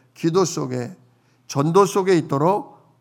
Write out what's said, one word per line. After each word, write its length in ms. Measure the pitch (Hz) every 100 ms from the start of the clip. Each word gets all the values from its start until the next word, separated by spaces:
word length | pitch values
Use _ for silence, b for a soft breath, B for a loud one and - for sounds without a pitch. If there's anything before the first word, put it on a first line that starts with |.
| b
기도 300 | - 165 175
속에, 520 | 185 - 139 123 120 - _ _ _ _ -
전도 380 | 139 151 180
속에 320 | 196 208 185 175
있도록 800 | 160 139 160 202 - - _ _